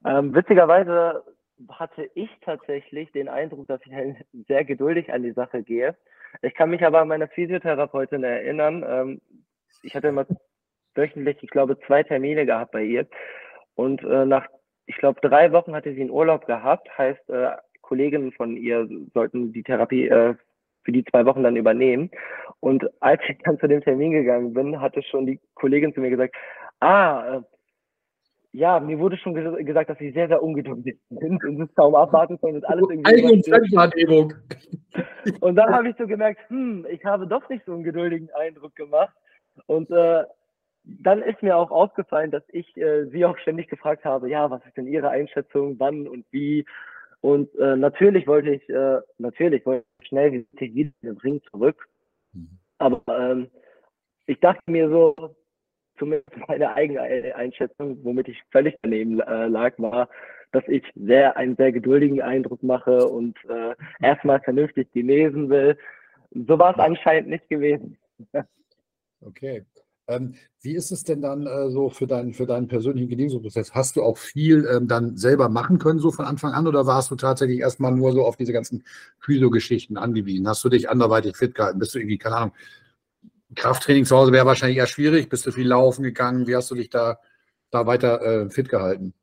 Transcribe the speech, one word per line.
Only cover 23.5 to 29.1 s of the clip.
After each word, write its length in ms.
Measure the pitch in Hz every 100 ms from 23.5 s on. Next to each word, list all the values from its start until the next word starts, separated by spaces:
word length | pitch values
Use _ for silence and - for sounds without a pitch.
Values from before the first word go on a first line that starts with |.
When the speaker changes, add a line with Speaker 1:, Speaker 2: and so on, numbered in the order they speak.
| 151
Speaker 1:
zu 80 | 151
dem 140 | 147
Termin 320 | 147 131 151
gegangen 420 | 156 123 123 123
bin, 260 | 117 139 151
hatte 220 | 135 143
schon 240 | 139 139 131
die 140 | 135 _
Kollegin 380 | _ 135 143 151
zu 80 | 143
mir 100 | 131
gesagt, 260 | 123 127 - - - - _
„Ah, 600 | 147 196 185 135 120 131
äh, 40 | 120 _ _ _ _ _ _ _ _ _ _
ja, 280 | 123 165 175
mir 180 | 147 156
wurde 200 | 185